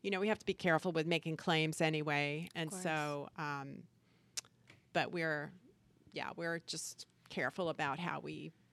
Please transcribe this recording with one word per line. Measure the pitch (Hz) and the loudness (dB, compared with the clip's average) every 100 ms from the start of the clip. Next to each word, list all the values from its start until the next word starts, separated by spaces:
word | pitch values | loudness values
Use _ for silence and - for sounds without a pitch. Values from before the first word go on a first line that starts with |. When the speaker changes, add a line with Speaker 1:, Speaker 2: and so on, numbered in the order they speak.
Speaker 1:
you | 196 | 0
know, | 190 | 0
we | 208 | 2
have | 214 | 0
to | |
be | - | 0
careful | - 185 160 185 | 2 4 6 4
with | 160 160 | 2 2
making | 170 170 156 | 2 0 -2
claims | - 160 160 160 | 2 4 4 4
anyway. | 160 156 151 143 143 151 170 | 2 2 2 2 2 -2 -4
Speaker 2:
Of | - | -4
Speaker 1:
And | 160 | -4
Speaker 2:
course. | 151 | -2
Speaker 1:
so, | 180 156 151 143 143 - | 0 0 0 -2 -6 -4
um, | 147 143 139 - - _ _ _ _ - - _ _ - _ | -2 -2 -6 -10 -14 _ _ _ _ -10 -10 _ _ -20 _
but | 175 139 | 0 2
we're, | 175 165 151 147 - 269 _ _ _ - | 2 0 0 -4 -12 -20 _ _ _ -12
yeah, | - - - | -6 -6 -4
we're | 170 170 - | -4 -4 -4
just | 165 - - - _ - | -6 -8 -12 -20 _ -10
careful | - 131 - 170 | -2 -2 0 -2
about | 151 147 135 | 0 -2 -2
how | 175 147 | -4 -6
we | 143 156 147 - _ | -8 -10 -10 -14 _